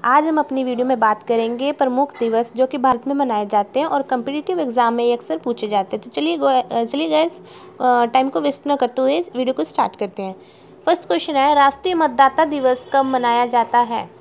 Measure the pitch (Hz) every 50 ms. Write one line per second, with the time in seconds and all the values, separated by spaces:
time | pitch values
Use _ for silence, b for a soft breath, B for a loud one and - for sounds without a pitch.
0 | - 233 254 294 302 320 311 302 294 294 269 262 262 254 247 233 247 254 262 226
1 | 226 214 214 214 - - 233 226 226 226 240 240 269 285 294 - 277 262 247 254
2 | 285 277 - - 240 226 220 226 240 233 - 233 262 262 302 277 247 262 247 233
3 | - 269 285 285 285 247 226 208 208 202 220 208 202 208 - 262 302 320 285 285
4 | 269 269 262 247 226 277 277 302 294 - 370 349 302 247 226 247 233 233 233 240
5 | 240 240 240 233 - - 214 226 - 247 233 233 - 208 214 202 190 - - 214
6 | - 240 - - 294 320 339 311 277 277 262 254 247 - - 233 233 226 277 285
7 | 320 320 302 302 320 339 - - B B B B B B B - 254 254 247 240
8 | 240 233 233 262 262 269 - 330 294 294 277 - - 285 285 277 254 240 240 254
9 | 262 262 285 339 349 - - 240 254 247 262 - 320 - - - 240 202 - -
10 | 214 196 - - 196 190 190 B B B B B B B B B B 320 359 349
11 | - - 349 330 - - 302 269 269 294 302 285 277 277 277 - - 370 359 330
12 | 320 294 240 240 277 262 269 - 330 294 294 285 262 254 254 254 - - - 277
13 | 269 262 262 247 240 240 233 240 247 240 240 240 226 - - 240 240 226 233 220
14 | 190 170 - -